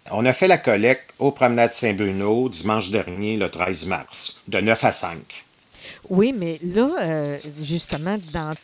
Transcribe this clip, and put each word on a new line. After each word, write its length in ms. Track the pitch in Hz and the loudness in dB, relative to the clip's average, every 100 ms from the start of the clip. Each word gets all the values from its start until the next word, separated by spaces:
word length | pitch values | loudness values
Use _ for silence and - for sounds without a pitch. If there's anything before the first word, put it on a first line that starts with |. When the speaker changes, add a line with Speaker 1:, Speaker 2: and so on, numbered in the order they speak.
| - | -8
Speaker 1:
On 160 | 104 127 | 0 2
a 80 | |
fait 120 | 123 185 | 4 4
la 120 | 175 | 4
collecte 560 | 131 104 117 131 - - | 4 2 4 2 -2 -2
aux 120 | 139 | -2
Promenades 420 | 139 127 117 120 | 2 2 4 4
Saint-Bruno 800 | - 117 101 101 95 101 113 127 | 4 2 0 -2 0 0 0 0
dimanche 400 | - 107 110 98 | 0 0 0 0
dernier, 480 | 104 90 90 104 110 | -2 -4 -6 -4 -2
le 100 | 90 | -4
treize 380 | 80 92 90 87 | -2 -2 -2 -2
mars, 560 | 85 - - - - - | -4 0 2 2 0 -4
de 120 | 98 | -2
neuf 240 | 107 113 | 2 2
à 80 | 117 | 2
cinq. 520 | - 90 85 - - - _ _ - - - - | 2 -2 -8 -14 -20 -20 _ _ -20 -20 -20 -2
Speaker 2:
Oui, 240 | 185 233 247 | 2 2 0
mais 220 | 170 160 | -6 -6
là, 280 | 175 196 269 349 | -4 0 0 0
euh, 380 | 170 156 147 143 151 147 | -2 -2 -4 -6 -10 -12
justement, 560 | 147 170 - 147 170 208 160 | -6 -6 -4 -6 -4 -6 -6
dans 180 | 165 156 160 | -8 -8 -8